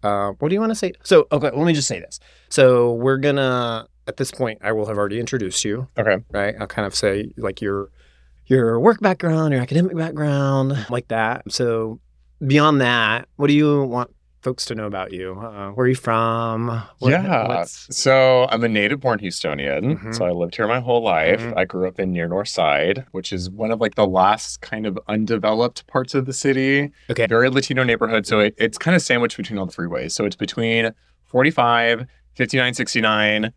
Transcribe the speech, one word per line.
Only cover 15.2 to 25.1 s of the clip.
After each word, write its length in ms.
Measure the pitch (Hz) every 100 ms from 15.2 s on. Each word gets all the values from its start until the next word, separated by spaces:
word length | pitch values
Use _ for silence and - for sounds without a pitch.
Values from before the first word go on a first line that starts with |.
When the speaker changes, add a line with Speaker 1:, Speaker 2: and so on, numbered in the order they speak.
| 92
Speaker 1:
Uh, 380 | 92 113 104 98
where 160 | 101 127
are 20 |
you 60 | 127
from? 720 | - 113 113 113 117 113 120 117 - _
What, 100 | 127
Speaker 2:
Yeah. 380 | 156 196 147 110
Speaker 1:
what's 480 | 90 87 - - -
Speaker 2:
So 500 | 139 135 131 127 127
I'm 140 | 113
a 60 | 117
native 320 | 107 104 139
born 180 | 135 110
Houstonian. 760 | 98 - 80 73 69 71 110 160
Speaker 1:
Mm-hmm. 160 | 110
Speaker 2:
So 120 | 113
I 60 | 90
lived 240 | 87 87
here 140 | - 107
my 100 | 123
whole 240 | 123 120
life. 380 | 113 87 80 104
Speaker 1:
Mm-hmm. 180 | 117 87
Speaker 2:
I 60 |
grew 240 | 92 92 92
up 100 | 90
in 140 | 95
near 160 | 90 85
North 180 | 90 104
Side, 600 | - 80 71 82 101 131
which 220 | 95 90
is 180 | 92 90
one 220 | 98 113
of, 80 | 113
like, 160 | 110 -
the 100 | 101
last 540 | 92 95 110 - -
kind 260 | - 110 107
of 100 | 92
undeveloped 760 | -